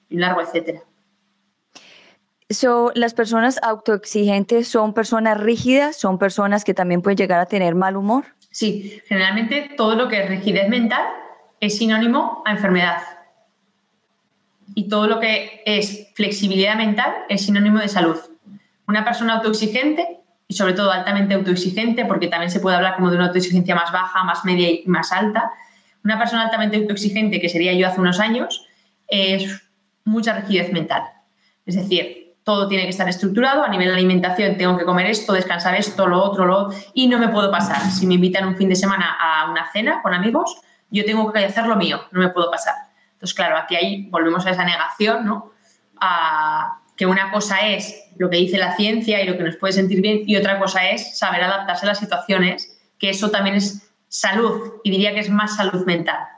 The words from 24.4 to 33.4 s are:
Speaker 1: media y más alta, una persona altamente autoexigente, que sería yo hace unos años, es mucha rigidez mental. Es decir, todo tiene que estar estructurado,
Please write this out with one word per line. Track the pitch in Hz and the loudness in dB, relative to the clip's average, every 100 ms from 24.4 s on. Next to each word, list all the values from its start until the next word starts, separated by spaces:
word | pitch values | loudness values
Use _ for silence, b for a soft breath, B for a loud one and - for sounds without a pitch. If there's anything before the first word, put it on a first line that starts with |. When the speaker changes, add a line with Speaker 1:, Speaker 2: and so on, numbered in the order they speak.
| 185 | 0
Speaker 1:
media | 180 175 | 2 2
y | 165 185 | 2 0
más | 165 165 | 0 0
alta, | 185 214 220 - B B B B B | 0 0 0 -4 B B B B B
una | 208 220 | -2 0
persona | 233 226 | 0 0
altamente | 226 220 214 214 | 0 0 0 0
autoexigente, | 208 202 208 202 214 - | 0 -2 -2 0 0 0
que | 170 | -2
sería | 170 180 | 0 2
yo | 185 185 | 2 2
hace | 185 | 2
unos | 180 175 | 0 2
años, | 220 233 - - b b b b - | 0 0 -2 -8 b b b b -6
es | 202 190 190 196 196 _ _ _ _ | -2 0 0 -4 -10 _ _ _ _
mucha | 214 226 226 214 | -2 0 0 -2
rigidez | 202 185 175 | 0 0 0
mental. | 175 156 - - - _ _ _ _ - | -2 -2 -4 -6 -14 _ _ _ _ -4
Es | |
decir, | 185 196 180 - - - _ | -2 0 -2 -2 -10 -20 _
todo | - 202 196 | -2 0 0
tiene | 190 | 0
que | 180 | -2
estar | 180 185 | -2 -2
estructurado, | 180 196 202 | -2 -2 2